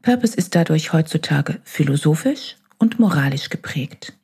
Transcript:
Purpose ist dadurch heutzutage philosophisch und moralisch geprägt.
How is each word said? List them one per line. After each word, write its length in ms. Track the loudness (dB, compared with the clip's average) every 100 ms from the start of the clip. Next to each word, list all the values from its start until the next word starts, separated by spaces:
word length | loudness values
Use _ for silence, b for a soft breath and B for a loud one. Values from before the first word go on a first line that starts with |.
Purpose 340 | 2 2 2 0
ist 180 | 0
dadurch 380 | 2 2 0 2
heutzutage 680 | 0 0 -2 0 -2 -2 -6
philosophisch 920 | -10 -2 0 2 2 0 0 -4 -8 -18 _ _
und 220 | 0 4
moralisch 500 | 2 4 0 -2 -6
geprägt. 680 | -10 -8 -8 -8 -10 -20 -20